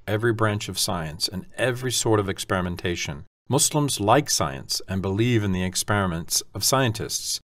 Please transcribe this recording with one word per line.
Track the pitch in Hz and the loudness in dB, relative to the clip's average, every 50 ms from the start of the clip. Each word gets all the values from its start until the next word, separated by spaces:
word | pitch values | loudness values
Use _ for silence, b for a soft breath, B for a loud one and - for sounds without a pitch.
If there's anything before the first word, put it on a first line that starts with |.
| - | -4
every | - 107 107 113 120 113 | -2 -2 0 2 2 2
branch | 113 110 107 104 104 - | 4 2 2 2 0 -4
of | - 92 - | -4 -4 -2
science, | - - 98 87 80 78 76 85 - | -2 -2 -2 -2 -4 -6 -6 -4 -6
and | - - 92 - - - - | -4 -4 -6 -10 -8 -4 -2
every | 110 127 123 127 127 127 | 0 0 0 0 -2 -2
sort | 117 - - 120 110 104 | 0 0 2 4 4 4
of | 101 | 2
experimentation. | 95 92 - - - 101 92 90 90 87 - - 92 87 85 - - 82 71 - - _ _ _ | 0 -2 -4 -4 -2 0 0 0 -2 -4 -4 -4 -4 -2 -2 -4 -6 -8 -8 -12 -16 _ _ _
Muslims | - 120 147 147 - - 151 147 135 - - | 0 2 2 2 2 2 2 2 0 0 2
like | 101 104 120 147 151 | 4 6 6 6 6
science | - - - 95 73 67 65 - - - - - | 4 0 0 0 -2 -4 -6 -8 -6 -6 -6 -4
and | - 95 95 90 | -4 -4 -2 -2
believe | 98 98 101 117 123 123 110 104 | 0 0 2 2 4 2 2 2
in | 101 | 2
the | 92 92 92 | 0 0 0
experiments | 92 90 - - - 107 101 98 92 82 82 85 - - - - - - | -2 -2 -2 0 0 2 2 2 0 -2 -4 -4 -2 -2 -4 -4 -4 -6
of | 101 - | -4 0
scientists, | - 135 131 135 117 107 - 76 - - - - - - - - _ _ | 2 4 4 4 2 0 -2 -4 -4 -6 -6 -4 -6 -6 -6 -8 _ _